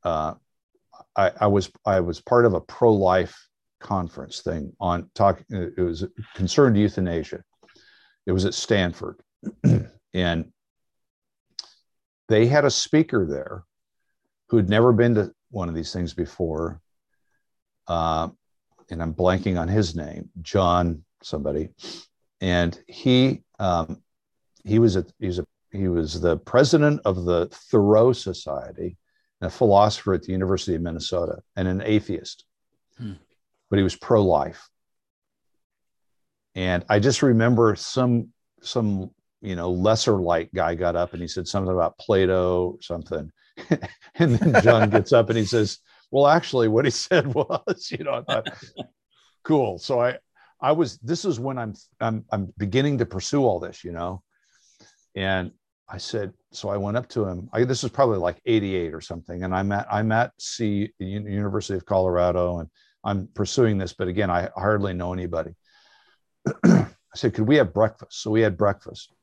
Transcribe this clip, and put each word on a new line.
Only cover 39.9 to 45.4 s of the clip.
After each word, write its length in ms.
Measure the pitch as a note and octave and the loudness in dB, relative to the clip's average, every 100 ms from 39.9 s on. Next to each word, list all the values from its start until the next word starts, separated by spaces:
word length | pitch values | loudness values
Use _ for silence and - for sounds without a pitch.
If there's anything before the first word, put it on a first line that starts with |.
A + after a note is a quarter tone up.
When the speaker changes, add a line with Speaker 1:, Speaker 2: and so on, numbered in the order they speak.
| A2+ - G2+ | 2 2 0
Speaker 1:
light 320 | F2 E2+ E2 | 2 0 -2
guy 220 | F#2 E2 | -4 -2
got 220 | E2+ F2 E2+ | 0 -2 -2
up 160 | F2 | -4
and 100 | F2 | -6
he 60 | E2+ | -10
said 200 | - E2+ | -8 -6
something 240 | G2+ F#2 | -4 -2
about 240 | F#2 E2+ - | 0 -2 -4
Plato 760 | - G2+ F#2+ F#2 F2+ F2+ F2+ | 0 2 4 2 2 0 -2
or 100 | - | -6
something. 480 | - E2+ D2+ D#2+ D2+ _ _ - | -12 -12 -8 -10 -10 _ _ -20
<laughs> 140 | - D#3 - - - - | -6 -6 -6 -18 -20 0
And 180 | C3+ | 2
then 280 | A#2 - - | 4 4 4
John 280 | G#2 A#2 G#2+ | 6 6 4
Speaker 2:
<laughs> 60 | G#2+ | 2
Speaker 1:
gets 160 | G#2 | 4
up 180 | B2 A2 | 4 4
and 80 | |
he 80 | A2+ | 0